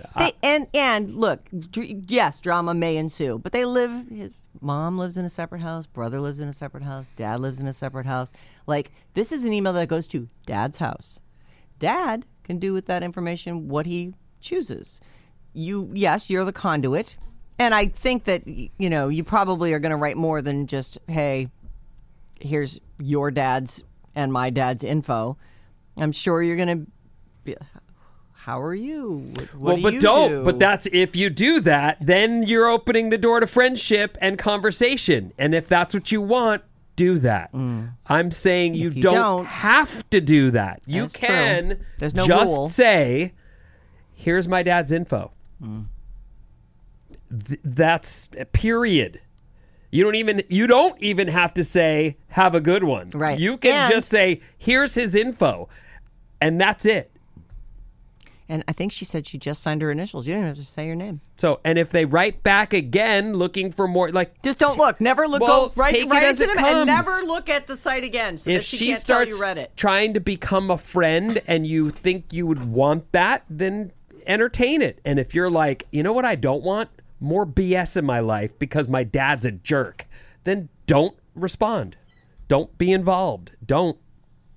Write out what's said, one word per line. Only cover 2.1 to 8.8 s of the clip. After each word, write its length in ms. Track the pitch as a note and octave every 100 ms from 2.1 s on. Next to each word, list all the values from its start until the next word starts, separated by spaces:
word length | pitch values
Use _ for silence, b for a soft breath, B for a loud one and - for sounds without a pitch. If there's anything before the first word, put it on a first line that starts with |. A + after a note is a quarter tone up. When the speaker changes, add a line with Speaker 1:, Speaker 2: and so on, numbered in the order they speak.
| A#3+ E3 -
Speaker 1:
drama 340 | F3+ F3 E3+
may 220 | E3+ E3 D#3+
ensue, 420 | D#3 - C#3 A2+
but 140 | -
they 120 | A#3+
live, 280 | B3 B3 A#3+ A#3+ B3
his 240 | G#3+ - - _ -
mom 380 | C#3+ C#3+ E3 F#3
lives 180 | F3+ F3+
in 80 |
a 40 | F3
separate 300 | - E3 F3
house, 240 | E3 E3 D#3
brother 340 | B2+ A#2 C3+
lives 200 | C#3+ C#3+
in 80 | D3
a 40 |
separate 300 | C#3 C#3+ C3+
house, 300 | C#3 C3+ B2+ -
dad 240 | G#2+ A#2+
lives 200 | C3+ C3
in 60 | C3+
a 60 |
separate 340 | C3 C3+ C3 C3
house. 260 | C3 B2+ b b b -
Like, 240 | D3